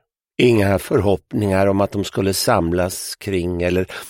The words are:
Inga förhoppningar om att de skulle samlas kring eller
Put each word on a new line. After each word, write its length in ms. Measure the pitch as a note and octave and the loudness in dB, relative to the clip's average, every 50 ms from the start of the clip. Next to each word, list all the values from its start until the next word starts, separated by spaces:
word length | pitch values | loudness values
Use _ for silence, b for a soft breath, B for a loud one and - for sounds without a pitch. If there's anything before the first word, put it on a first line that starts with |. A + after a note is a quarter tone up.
| _ _ _ _ _ _ _ - | _ _ _ _ _ _ _ 2
Inga 420 | B2 B2 A#2 G#2+ G2 G2 G2 F#2 | 4 4 4 4 4 2 2 0
förhoppningar 880 | - - - B2+ F#2 G2+ F#2+ - - _ - A2+ G#2 G2 F#2+ F#2+ G2 G2 | -2 0 0 0 2 2 0 0 -2 _ -4 -2 0 0 2 2 2 2
om 140 | F#2+ G2 | 2 2
att 100 | G2+ G2 | 0 0
de 120 | - G2+ F#2+ | -2 -4 -6
skulle 300 | - - A#2+ G2 G2 F#2+ | -4 -4 -2 -2 -2 -2
samlas 800 | - - - A#2+ G2 E2+ E2 F2 F2+ F2+ F#2 - - - - - | -2 0 0 2 2 2 0 0 0 -2 -2 -4 -8 -12 -12 -14
kring 460 | - - G#2 G2 F2+ E2+ F2 F2+ F2 | -12 -8 -4 -4 -2 -2 -2 -4 -2
eller 300 | F2 F2+ F2+ F#2 F#2 B B B B B | -2 0 0 0 -2 B B B B B